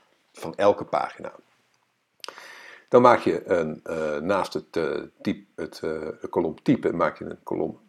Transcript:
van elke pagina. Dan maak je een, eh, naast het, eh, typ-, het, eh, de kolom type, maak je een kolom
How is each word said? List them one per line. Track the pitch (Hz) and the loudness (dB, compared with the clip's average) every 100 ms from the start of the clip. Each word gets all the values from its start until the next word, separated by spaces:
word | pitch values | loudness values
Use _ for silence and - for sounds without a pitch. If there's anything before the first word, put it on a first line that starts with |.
| _ _ _ | _ _ _
van | - 85 - | -14 -12 2
elke | 101 98 - | 2 2 0
pagina. | 76 62 - - - _ _ _ _ _ _ _ _ - - - - - - - | -2 -4 -8 -14 -16 _ _ _ _ _ _ _ _ -20 -18 -20 -20 -20 -20 4
Dan | 127 | 8
maak | 123 110 | 8 6
je | - 82 - | 4 0 2
een, | 90 78 71 | 0 0 -6
eh, | - 80 78 73 | -6 -4 -2 -2
naast | 85 98 85 | 0 0 0
het, | 85 - 85 | -6 -6 -4
eh, | 76 73 73 _ | -2 -4 -8 _
typ-, | - - - - | -6 -6 -8 -10
het, | 80 - | -10 -8
eh, | 82 78 78 78 | -6 -6 -8 -10
de | - | -4
kolom | 95 82 76 | -2 -2 -2
type, | - - 80 | 2 2 2
maak | 85 78 - | 0 0 -2
je | 82 | -12
een | - | -12
kolom | - 90 82 - | -8 -4 -4 -6